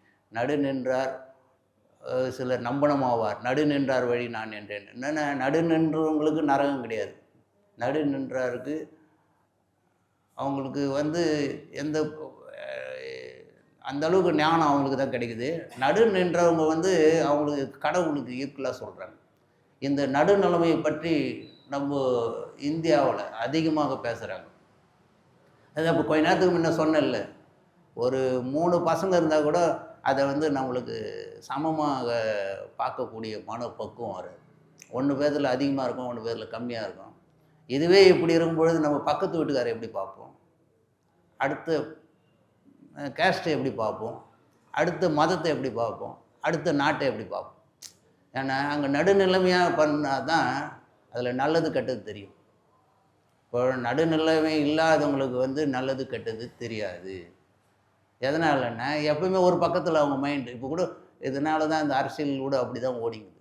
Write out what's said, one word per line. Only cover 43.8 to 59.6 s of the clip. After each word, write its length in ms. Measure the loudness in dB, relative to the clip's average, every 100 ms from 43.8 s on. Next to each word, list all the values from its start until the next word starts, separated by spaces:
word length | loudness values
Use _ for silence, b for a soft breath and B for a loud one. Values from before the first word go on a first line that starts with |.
| -4 -4 -10 -10 -18 _ _ _ _
அடுத்த 360 | -2 -2 0 0
மதத்தை 420 | 2 2 2 0
எப்படி 200 | -2 -4
பார்ப்போம்? 440 | -2 -4 -4 -12 -14 _ _
அடுத்த 300 | -4 -2 0
நாட்டை 360 | 0 0 0 -2
எப்படி 180 | -4 -8
பார்ப்போம்? 280 | -8 -10 -18 _ _ -20 _ _ _ _
ஏன்னா 220 | -6 -2 -2 -2
அங்க 200 | -2 0
நடுநிலைமையா 880 | 2 4 6 6 4 4 4 4 4
பண்ணா 440 | 2 2 0 -2
தான் 300 | 0 2 2 -2 -6 -12 _ _ _
அதுல 180 | -6 -4
நல்லது 400 | 0 2 2 0
கெட்டது 320 | -2 -4 -6
தெரியும். 300 | -8 -14 -16 _ _ _ _ _ _ _ _ _ _ _
இப்போ 380 | _ 0 0 0
நடுநிலைமை 800 | -2 0 2 2 2 2 2 2
இல்லாதவங்களுக்கு 760 | 2 2 4 4 2 0 0 0
வந்து 300 | -2 0 -2
நல்லது 400 | -2 -4 -4 -6
கெட்டது 480 | -8 -8 -10 -12 -10
தெரியாது. 600 | -8 -6 -6 -8 -12 -14 -16 _ _ _ _ _ _ _ _ _
எதனாலன்னா 640 | -2 2 2 2 0 -4 -4 -2
எப்பவுமே 360 | 0 0 2 4
ஒரு 140 | 4
பக்கத்துல 380 | 4